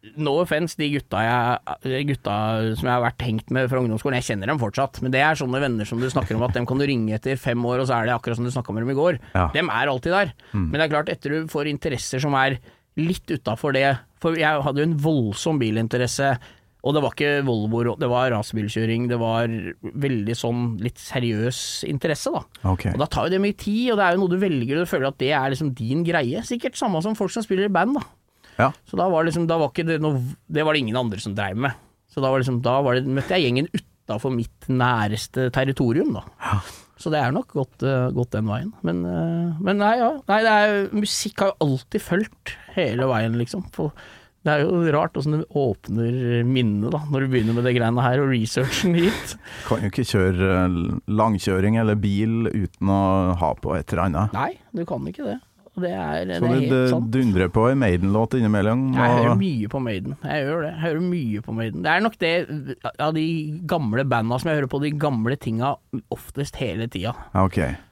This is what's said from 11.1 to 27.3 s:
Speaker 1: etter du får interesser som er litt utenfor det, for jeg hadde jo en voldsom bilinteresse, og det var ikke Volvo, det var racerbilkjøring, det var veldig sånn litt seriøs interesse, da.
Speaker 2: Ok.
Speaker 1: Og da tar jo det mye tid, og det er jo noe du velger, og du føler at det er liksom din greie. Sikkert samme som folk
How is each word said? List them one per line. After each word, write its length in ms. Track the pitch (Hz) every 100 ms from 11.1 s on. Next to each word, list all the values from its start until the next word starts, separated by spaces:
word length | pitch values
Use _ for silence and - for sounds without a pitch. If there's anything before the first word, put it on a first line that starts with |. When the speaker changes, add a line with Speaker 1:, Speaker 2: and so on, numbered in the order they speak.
Speaker 1:
etter 160 | - 147
du 160 | 151 160
får 240 | 151 151
interesser 500 | 143 165 127 - 131
som 140 | 147
er 240 | 139 135 131 - - _ -
litt 320 | 160 185 -
utenfor 440 | 151 - - 151 135
det, 140 | 139 131 - _
for 140 | 170 165
jeg 280 | 151 151 139
hadde 160 | 139
jo 60 | 156
en 80 | 156
voldsom 600 | 151 156 110 98 - 156
bilinteresse, 720 | 113 107 113 123 123 - 139 123 - - _ _
og 120 | 127 151
det 60 | 135
var 80 |
ikke 320 | - 147 143 135
Volvo, 480 | 117 107 117 120 107
det 80 | 135
var 220 | 120 131
racerbilkjøring, 720 | 113 107 110 104 110 110 117 120
det 120 | 120
var 320 | 113 113 117 113 90 85 - 107
veldig 320 | 139 120 104 113
sånn 280 | 117 120 120 110
litt 160 | 113 -
seriøs 840 | - 135 120 107 117 127 - - -
interesse, 480 | 147 170 147 -
da. 80 | 339 - - 95
Speaker 2:
Ok. 140 | 92 - -
Speaker 1:
Og 20 |
da 80 | 147
tar 240 | - 123
jo 60 | 185
det 60 | 202
mye 80 |
tid, 380 | 202 - 208 247
og 80 | 214
det 60 | 190
er 100 | 175
jo 60 | 190
noe 80 |
du 60 | 180
velger, 380 | 196 147 117 143
og 60 | 175
du 20 |
føler 220 | 170 135
at 60 | 139
det 80 | 131
er 240 | 147 135
liksom 220 | 131 156 123
din 240 | 113 139
greie. 380 | 170 170 123 156
Sikkert 340 | 226 240 254 -
samme 280 | 247 170 180
som 80 | 220
folk 140 | 190